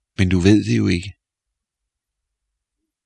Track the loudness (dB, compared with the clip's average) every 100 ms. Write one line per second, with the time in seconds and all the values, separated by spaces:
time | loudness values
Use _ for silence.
0 | _ -4 -2 2 2 2 2 -2 -2 -4
1 | -8 -20 _ _ _ _ _ _ _ _
2 | _ _ _ _ _ _ _ _ _ _